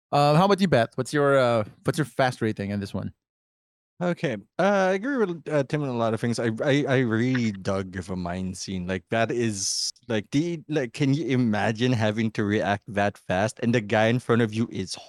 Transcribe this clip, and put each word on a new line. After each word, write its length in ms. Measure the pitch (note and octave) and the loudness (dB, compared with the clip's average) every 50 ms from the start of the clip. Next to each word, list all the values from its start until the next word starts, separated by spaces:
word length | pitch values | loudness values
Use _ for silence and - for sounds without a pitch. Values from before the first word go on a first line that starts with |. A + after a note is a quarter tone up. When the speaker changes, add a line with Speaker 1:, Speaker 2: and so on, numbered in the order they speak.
| _ _ - | _ _ 0
Speaker 1:
uh, 220 | C#3+ C#3+ D3 D3+ | 2 4 4 6
how 80 | D#3+ F#3+ | 6 6
about 160 | G3 G3+ F3+ | 4 4 2
you, 80 | G3 F3 | 4 4
Beth? 280 | C#3+ B2 A2+ - - | 4 4 2 2 0
What's 160 | - B2 - - | -6 -6 -2 0
your, 240 | D3 C#3+ C#3 C#3 C3+ | 2 2 4 4 4
uh, 260 | B2+ A#2+ A#2+ A2+ G#2 - - _ _ | 4 4 4 2 0 -2 -6 _ _
what's 160 | - A#2+ - | -4 -2 -2
your 60 | D3 | -4
fast 360 | - - - C3+ B2+ B2 - | -4 0 0 0 0 2 0
rating 320 | A#2 A2 G#2 - G2+ G2 G2+ | -2 -2 -2 -2 -4 -4 -4
on 60 | G#2 | -4
this 160 | G2+ G2 - | -6 -6 -6
one? 180 | G2 G#2 - - _ _ _ _ _ _ _ _ _ _ _ _ _ _ _ _ _ | -8 -8 -8 -10 _ _ _ _ _ _ _ _ _ _ _ _ _ _ _ _ _
Speaker 2:
Okay. 360 | F3 F3 F3 - - D3 A#2 G2+ G2 _ _ - | -4 -4 -4 -2 -4 -4 -4 -6 -8 _ _ -2
Uh, 20 | F3 | 0
I 300 | G3 G3+ G3 F#3+ F#3 F#3+ | 2 2 2 2 0 0
agree 240 | F#3+ G3+ C4+ C#4+ | -2 -2 -4 -2
with, 260 | B3+ G#3+ F#3 F3 D#3+ - D#3+ | -2 -2 -2 -2 -8 -8 -2
uh, 140 | D#3 D3 C3+ | -2 -2 0
Tim 180 | - - D3+ D3 | 0 -2 -2 -2
on 60 | C3+ | -2
a 80 | B2 | -2
lot 180 | A#2 A2+ A2+ A2 | 0 0 0 0
of 60 | A2 | 0
things. 180 | - A#2+ A2+ - | 0 -2 -2 0
I, 120 | A#2+ A#2 A2 A2+ A#2 | -2 -2 -2 0 0
I, 200 | - C3+ C#3+ C#3 B2 | 2 2 2 2 2
I 100 | C3 C3+ | 2 2
really 500 | C3 A2+ A2 A2 A#2+ B2+ B2+ B2+ A#2 A2 | 2 2 2 0 2 0 0 0 0 -2
dug 400 | G2+ F#2+ F2+ G2 G2 F#2+ G2 F#2 | -2 -4 -4 -4 -2 -2 -4 -6
the 240 | F2+ F#2+ F2 - F#2+ | -8 -10 -8 -8 -6
mine 400 | F#2 F2+ E2+ F2 F#2 F#2+ F#2 F#2 | -6 -6 -6 -6 -6 -6 -6 -8
scene. 320 | - - - F#2+ F#2 F2 | -10 -10 -8 -8 -8 -6
Like, 160 | F2+ F#2+ F#2 - _ | -4 -6 -6 -4 _
that 220 | A#2 A2+ A2+ A2 - | 0 0 0 0 0
is, 580 | A#2+ A#2+ A2+ G#2+ G2 G2 - - - - - - _ _ | -2 -2 -2 -2 -4 -4 -4 -4 -4 -4 -6 -8 _ _
like, 240 | - A#2 G#2+ G2+ - | -4 -4 -4 -4 0
the, 320 | - C#3+ E3 F3 E3+ D#3 - - | -2 0 0 0 -4 -6 -6 -4
like, 240 | D3+ D#3 C3 A#2 - | -4 -2 -2 -4 -2
can 220 | - D3+ C3+ C3+ | 0 2 2 2
you 120 | D3+ E3 | 0 0
imagine 640 | A#2 C3+ B2 B2+ A2+ G#2+ G#2 G2 A2 A2+ G#2+ B2 B2+ B2+ | 0 0 2 2 2 2 0 0 0 0 0 0 0 2
having 380 | G#2+ A2+ G#2+ G#2 A2+ A2+ A2 - | 2 2 0 0 0 -2 -2 -2
to 120 | - G#2+ | -2 -2
react 400 | G2+ G#2 G#2+ D#2 F#2 G2+ G2 - | 0 0 0 2 0 -2 -2 -4
that 320 | - G2 G2+ G2+ G2+ - - | -6 -2 0 0 0 -2 -4
fast 400 | _ - F#2 F#2 G#2 A2 - - | _ -2 0 0 0 0 -2 -2
and 140 | - A#2 A#2 | -2 0 0
the 60 | B2 | 0
guy 260 | G#2 G2+ A2+ G#2+ A2 | 0 2 2 4 4
in 140 | A2+ A#2+ B2 | 4 2 0
front 200 | - - A#2+ A#2 | 0 2 2 2
of 140 | A#2+ G#2+ G#2+ | 2 0 0
you 140 | A2+ A#2+ - | -2 -4 -4
is 260 | - G2 F#2+ E2+ - - - | -4 -8 -8 -8 -10 -14 -16